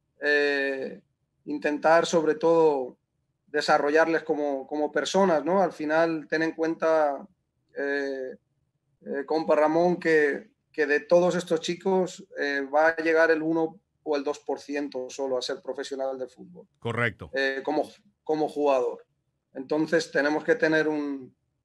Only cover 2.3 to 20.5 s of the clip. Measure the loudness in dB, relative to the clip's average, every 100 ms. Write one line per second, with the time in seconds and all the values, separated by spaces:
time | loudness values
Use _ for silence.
2.3 | 2 2 4 4 2 -4 -10 _ _ _
3.3 | _ _ -2 2 2 4 4 4 2 0
4.3 | -2 -2 -4 -6 -4 -2 -2 0 2 4
5.3 | 2 2 0 0 -2 -2 2 2 0 -4
6.3 | -2 -2 -2 -4 0 2 2 2 -2 -10
7.3 | _ _ _ _ -6 -4 -4 -4 -6 -10
8.3 | -14 _ _ _ _ _ _ -10 -8 -4
9.3 | -2 0 2 2 2 2 0 2 2 2
10.3 | -2 -10 _ _ -4 0 0 2 4 4
11.3 | 0 -2 -2 -2 -6 -2 0 -2 -6 -14
12.3 | -6 -4 -2 -2 2 2 2 2 4 4
13.3 | 4 0 -2 -2 -6 _ _ -4 -2 -2
14.3 | -6 -6 -8 -6 -6 -6 -8 -10 -6 -4
15.3 | -4 -4 -8 -8 -10 -8 -6 -6 -6 -10
16.3 | -14 -20 -20 -20 _ -6 -2 -2 -4 -8
17.3 | -4 -2 -4 -4 -4 -4 -10 _ _ -4
18.3 | -2 -2 -2 0 2 0 -6 -14 _ _
19.3 | _ _ -14 -4 -4 0 0 0 -2 0
20.3 | 0 0